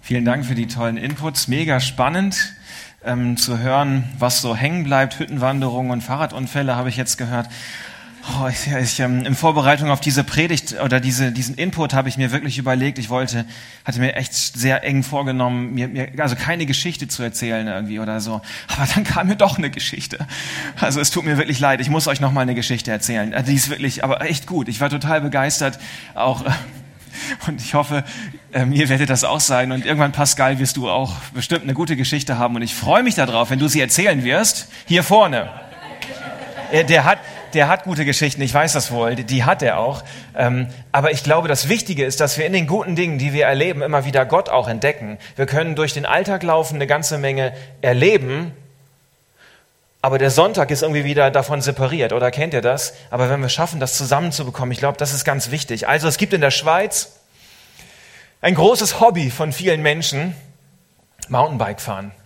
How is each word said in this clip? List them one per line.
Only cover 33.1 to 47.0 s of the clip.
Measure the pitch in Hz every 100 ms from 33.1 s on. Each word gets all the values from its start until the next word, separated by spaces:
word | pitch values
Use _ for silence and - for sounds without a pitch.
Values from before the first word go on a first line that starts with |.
| 185
darauf, | 131 117 120
wenn | 135
du | 147
sie | 139
erzählen | 127 - 196 147
wirst, | 123 151 220 - - - -
hier | 175
vorne. | - 208 190 123 - - - - - - - - - - - - -
Äh, | 156 151
der | 160 139
hat, | 202 - - -
der | 156 143
hat | 185
gute | 190 156 143
Geschichten, | 135 147 143
ich | 131
weiß | 143 160
das | 151 -
wohl, | 120 117 123
die, |
die | 113 131
hat | 123 190
er | 127 90
auch. | 117 139 - - - -
Ähm, | 120 123 123 - -
aber | 139 151
ich | 143
glaube, | 143 160 165
das | 135 131
Wichtige | 220 - 151 135
ist, | 135
dass | 147 151
wir | 160
in |
den | 185 151
guten | 202 185 170
Dingen, | 175 143
die | 143
wir | 143 139
erleben, | 135 170 147
immer | 143 151 135
wieder | 135 127
Gott | 127 -
auch | 127 120
entdecken. | 113 139 147 107 107 - -
Wir | 135
können | 143 165 151
durch | 151
den | 143 143
Alltag | 156 196 190
laufen, | 170 160 160 147
eine | 139
ganze | 147